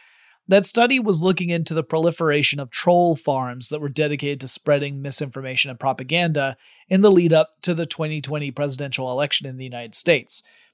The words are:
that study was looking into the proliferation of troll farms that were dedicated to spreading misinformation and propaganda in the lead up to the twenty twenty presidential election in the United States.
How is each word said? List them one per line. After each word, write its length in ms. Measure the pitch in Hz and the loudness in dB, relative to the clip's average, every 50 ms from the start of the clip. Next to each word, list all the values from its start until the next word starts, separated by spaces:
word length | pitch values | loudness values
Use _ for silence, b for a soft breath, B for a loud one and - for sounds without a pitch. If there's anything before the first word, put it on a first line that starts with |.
| b b b b b b b b b | b b b b b b b b b
that 180 | - 190 202 202 | 4 4 4 4
study 340 | - - 226 233 247 269 262 | 4 2 2 4 4 2 2
was 220 | 226 220 185 156 | 2 2 2 2
looking 280 | 170 185 180 - 180 170 | 2 2 0 0 0 -2
into 240 | 170 170 160 - 165 | -2 -2 -2 -2 -4
the 100 | 160 151 | -4 -4
proliferation 760 | - 160 160 160 170 156 - 170 156 147 151 139 - 139 143 | -2 0 0 0 0 0 0 0 0 2 2 0 0 -2 -4
of 120 | 139 117 | -8 -8
troll 440 | - - - 180 175 175 175 170 160 | -6 -2 2 2 4 4 4 2 0
farms 540 | - - 156 139 131 131 123 123 127 120 - | -2 -2 -2 -2 -2 -4 -6 -6 -4 -4 -4
that 120 | 151 151 | -2 -4
were 80 | 151 139 | -6 -4
dedicated 500 | 117 156 151 147 147 135 147 143 143 135 | -2 -2 -2 -2 -2 -4 -4 -4 -6 -4
to 60 | 135 | -4
spreading 540 | 127 - - - 151 147 139 139 143 143 139 | -4 -4 -2 0 2 2 2 0 -4 -8 -8
misinformation 680 | 139 139 135 - 151 135 - 135 135 131 127 - - 139 | -6 -2 -2 -2 -2 -4 -8 -10 -10 -4 -2 -2 -2 -2
and 100 | 127 - | -4 -6
propaganda 800 | - 135 127 127 131 127 156 175 175 165 151 151 135 135 135 b b b b b b | -4 -4 -4 -4 -4 -2 0 0 2 0 0 0 -2 -2 -4 b b b b b b
in 140 | b 185 190 | b 4 6
the 100 | 202 208 | 6 8
lead 200 | 190 180 175 165 160 | 8 6 6 6 6
up 220 | 156 156 - _ _ | 4 4 2 _ _
to 120 | - 185 170 | -4 -4 -2
the 120 | 160 170 | -4 -4
twenty 360 | - - - 160 156 156 151 | -6 -6 -6 -6 -6 -6 -6
twenty 300 | 131 135 151 147 147 139 | -6 -6 -6 -6 -6 -6
presidential 600 | 123 - 147 143 131 131 143 135 127 - 131 127 | -6 -4 -4 -2 -2 -2 -4 -4 -6 -6 -6 -4
election 340 | 123 131 147 143 - - 143 | -4 -2 -2 -2 -2 -4 -6
in 120 | 135 131 | -6 -12
the 80 | 127 131 | -12 -14
United 300 | 127 123 120 120 113 - | -12 -12 -14 -8 -2 -2
States. 480 | - - 170 165 127 110 - - - - b b b b b | 0 2 2 2 2 0 -4 -6 -6 -6 b b b b b